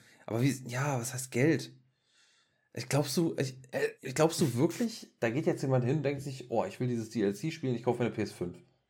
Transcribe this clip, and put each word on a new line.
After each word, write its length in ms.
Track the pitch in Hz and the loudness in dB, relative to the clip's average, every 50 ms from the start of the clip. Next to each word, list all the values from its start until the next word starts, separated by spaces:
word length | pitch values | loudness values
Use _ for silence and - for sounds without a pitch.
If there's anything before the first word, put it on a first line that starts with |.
| - - - - - | -20 -20 -20 -14 -8
aber 160 | - 107 113 | -4 0 2
wie, 140 | 127 139 131 127 - - | 2 2 0 0 -4 -6
ja, 300 | 117 127 139 147 139 120 | -4 -2 -2 0 -2 -2
was 140 | 113 - - | -4 -6 -6
heißt 160 | - - - | -8 -8 -4
Geld? 420 | - 120 131 165 151 117 - - - - _ _ _ _ _ _ _ _ _ _ _ _ _ _ _ _ _ _ - 117 | 0 2 4 4 4 2 0 -6 -14 -20 _ _ _ _ _ _ _ _ _ _ _ _ _ _ _ _ _ _ -12 -10
Ich 120 | 120 - | -4 0
glaubst 260 | - 139 143 - - | 0 0 2 2 2
du, 200 | 190 165 165 - - | 2 2 2 2 0
ich, 180 | 135 - - - - - | -2 -4 -4 -10 -12 -8
äh, 400 | - 135 147 - - - - 135 | -4 -2 -2 -2 -2 -6 -10 -4
glaubst 300 | 131 143 151 160 160 - | 2 4 4 4 4 4
du 140 | 170 135 110 | 2 2 4
wirklich, 520 | 117 147 170 - - 240 226 - - - - _ _ | 4 2 2 2 0 -2 -2 -2 -6 -14 -18 _ _
da 80 | - 113 | -2 0
geht 160 | 113 139 - | 0 0 0
jetzt 160 | 180 147 - | 0 0 0
jemand 240 | - 135 131 127 120 | 0 2 2 2 4
hin 120 | 117 143 156 | 2 2 2
und 60 | 135 | 0
denkt 180 | 139 143 135 | 0 -2 -4
sich, 260 | 131 143 131 - - - | -6 -8 -10 -10 -8 -2
oh, 140 | 117 110 90 | -2 0 0
ich 160 | 101 - - | -2 -2 -2
will 80 | 123 127 | -2 0
dieses 200 | 120 113 107 107 | 0 -2 -2 -2
D 120 | - 120 | 0 2
L 120 | 98 101 101 | 2 2 2
C 160 | - - 160 | 0 -4 -6
spielen, 220 | 156 - - 131 120 | -4 -4 -2 -2 -2
ich 100 | 113 - | 0 0
kaufe 160 | 127 117 - | 0 2 2
mir 80 | 120 107 | 0 0
eine 60 | - | 0
P 80 | - | -2
S 120 | 104 101 - | -4 -4 -4
fünf. 240 | - - 87 - - - _ _ _ _ _ | -6 -6 -8 -8 -10 -18 _ _ _ _ _